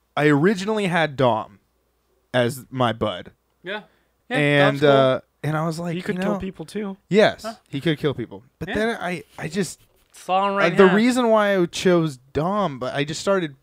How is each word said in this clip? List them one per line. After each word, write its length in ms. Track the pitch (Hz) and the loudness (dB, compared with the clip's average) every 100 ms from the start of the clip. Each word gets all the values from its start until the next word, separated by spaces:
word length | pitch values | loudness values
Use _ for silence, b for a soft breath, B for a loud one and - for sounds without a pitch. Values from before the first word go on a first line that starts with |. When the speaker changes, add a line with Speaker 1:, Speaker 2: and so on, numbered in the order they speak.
| _ - | _ -2
Speaker 1:
I 100 | 151 | 2
originally 580 | 143 170 208 190 214 196 | 4 2 0 -2 -4 -2
had 300 | 170 156 135 | 0 -2 0
Dom 440 | 127 110 98 101 _ _ _ _ _ _ _ | 0 0 -4 -16 _ _ _ _ _ _ _
as 320 | 127 120 123 - | -2 -2 -4 -12
my 220 | 131 120 | -2 -2
bud. 400 | 113 107 90 98 _ _ _ | 0 -4 -6 -14 _ _ _
Speaker 2:
Yeah. 200 | 175 208 - _ _ _ _ | -12 -12 -14 _ _ _ _
Yeah, 80 | 190 | -2
Speaker 1:
And, 300 | 147 143 143 | 2 4 2
Speaker 2:
Dom's 140 | 139 | 4
cool. 100 | 147 | 4
Speaker 1:
uh, 300 | 135 131 131 - _ | 4 4 0 -6 _
and 140 | 147 156 | -6 -4
I 80 | 165 | -4
was 120 | 160 | -6
like, 160 | 175 | -8
Speaker 3:
He 80 | 170 | -8
could 140 | 185 180 | -6 -4
Speaker 1:
you 60 | |
Speaker 3:
kill 100 | 196 | -4
Speaker 1:
know, 40 | 202 | -4
Speaker 3:
people 260 | 190 - | -6 -12
too. 320 | 156 202 208 190 _ | -12 -10 -10 -10 _
Speaker 1:
Yes, 340 | 190 180 90 | 4 4 2
Speaker 2:
Huh. 100 | 220 220 _ | -10 -14 _
Speaker 1:
he 120 | 139 | -6
could 180 | 165 151 | -4 -2
kill 160 | 151 | -2
people. 280 | 127 113 98 - _ | -4 -10 -14 -20 _
But 100 | 165 | -8
Speaker 2:
Yeah. 40 | |
Speaker 1:
then 220 | 208 226 202 | -4 -4 -4
I, 220 | 175 175 - - | -8 -8 -12 -12
I 100 | 147 | -8
just 320 | 175 180 - _ _ _ | -4 -6 -8 _ _ _
Speaker 2:
Saw 360 | - - 185 202 | -20 -2 0 0
him 80 | 196 | 2
right 160 | 180 | 0
Speaker 1:
uh, 40 | 165 | 6
the 60 | |
Speaker 2:
in 40 | 190 | 6
half. 80 | 190 | 6
Speaker 1:
reason 320 | 240 254 240 | 4 2 4
why 280 | 220 202 196 | 4 4 2
I 100 | 175 | 0
chose 500 | - 190 175 160 131 _ | 0 2 4 2 -4 _
Dom, 460 | 139 165 208 185 135 | -4 -2 -2 -2 -4
but 160 | 127 | -6
I 100 | 139 | -4
just 160 | 147 156 | -6 -4
started 340 | 196 196 160 135 | -2 0 -2 -10